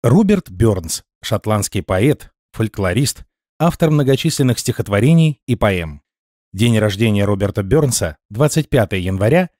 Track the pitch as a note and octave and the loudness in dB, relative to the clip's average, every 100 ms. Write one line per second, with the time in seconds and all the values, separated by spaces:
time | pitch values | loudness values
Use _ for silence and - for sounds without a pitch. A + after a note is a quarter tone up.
0 | A2+ D#3 G3+ G3+ - F2+ A2 F#2+ E2 - | 2 2 2 0 -4 -2 0 0 -6 -12
1 | _ _ - G#2 - G#2+ F#2+ G2+ - F#2 | _ _ -6 -6 -2 -2 -2 -6 -2 0
2 | C3 C#3 - _ _ - A2 - F#2+ F#2+ | 2 0 -6 _ _ -6 -6 -2 -2 0
3 | C#3 - - _ _ _ E3 - D#3+ D3+ | -2 -6 -18 _ _ _ -2 0 0 2
4 | C3+ C3+ E3 - C3 A#2+ - - G#2+ G2+ | 2 0 0 0 0 0 -4 -6 -2 2
5 | B2 E3 D#3+ D3 - A#2 A2 F#2+ D#2+ D2 | 4 4 4 0 -6 -2 0 -2 -6 -12
6 | _ _ _ _ _ F#2 A#2+ A2+ G#2 G2 | _ _ _ _ _ -2 0 2 0 0
7 | A#2 G#2 G2+ G2+ G2 G#2 F#2+ D3 D3 A2+ | 0 2 0 0 -2 -4 0 0 0 -2
8 | F2 D#2+ _ G#2 D3 E3 D3 C#3 G#2 G2 | -6 -8 _ -2 0 0 0 0 0 -2
9 | F2+ F#2+ G#2+ D#3+ F3+ | -2 0 2 2 0